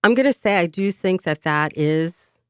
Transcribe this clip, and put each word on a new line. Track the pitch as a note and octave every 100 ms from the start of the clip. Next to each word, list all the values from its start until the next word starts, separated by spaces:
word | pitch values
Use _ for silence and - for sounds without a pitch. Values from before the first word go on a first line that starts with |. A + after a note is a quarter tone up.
I'm | G#3
gonna | A#3+ C4+
say | B3 G#3+ G3+
I | E3+
do | D#3 G3
think | G3 F#3+ F#3
that | - D3+
that | D#3+ D3+ D3+ -
is | D3+ D#3 E3 - - -